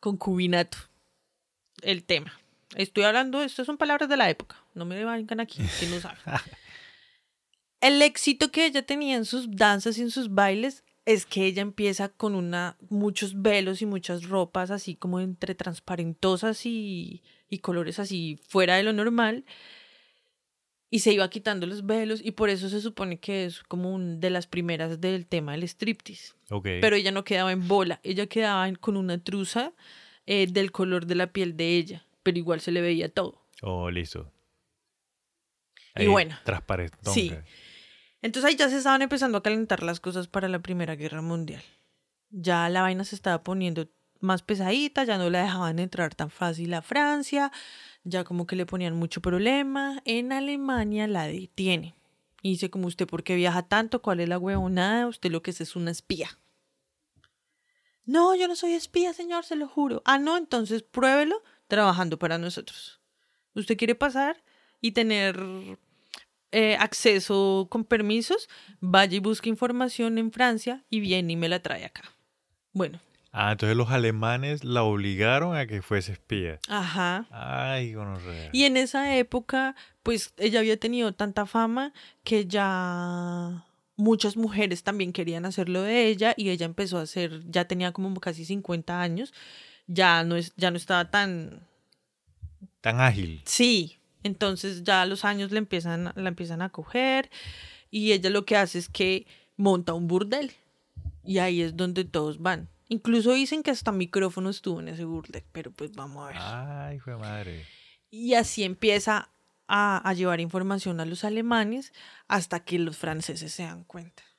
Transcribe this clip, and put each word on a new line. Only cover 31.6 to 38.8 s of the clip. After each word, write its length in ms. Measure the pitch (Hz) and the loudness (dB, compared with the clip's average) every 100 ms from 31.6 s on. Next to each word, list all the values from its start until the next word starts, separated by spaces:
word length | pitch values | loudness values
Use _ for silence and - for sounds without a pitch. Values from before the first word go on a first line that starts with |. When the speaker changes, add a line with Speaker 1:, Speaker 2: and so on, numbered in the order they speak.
| 165 175 | 2 2
Speaker 1:
ella, 260 | 170 175 _ _ | 0 -8 _ _
pero 140 | - 175 | 0 0
igual 220 | 170 160 | 0 -2
se 120 | 170 | 0
le 100 | 175 | 0
veía 260 | 175 170 165 | 2 0 0
todo. 320 | - 180 - _ - | -2 -4 -6 _ -10
Speaker 2:
Oh, 260 | 104 90 87 | -6 -4 -2
listo. 400 | 87 82 82 76 _ _ _ _ _ _ _ _ _ _ _ _ _ _ _ - - | -4 -6 -8 -14 _ _ _ _ _ _ _ _ _ _ _ _ _ _ _ -14 2
Speaker 1:
Y 60 | |
Speaker 2:
Ahí, 40 | 202 | 6
Speaker 1:
bueno, 280 | 202 160 151 | 6 6 -2
Speaker 2:
transparentón, 680 | - 98 - 92 87 - - | -4 -4 -2 -4 -4 -6 -2
Speaker 1:
sí. 160 | 104 90 | 0 0
Speaker 2:
ok. 120 | 80 78 - - - - - _ _ | -4 -14 -20 -20 -20 -20 -20 _ _
Speaker 1:
Entonces 280 | 226 226 277 | -6 2 2
ahí 60 | 285 | 6
ya 120 | 285 | 4
se 80 | |
estaban 240 | 269 | 4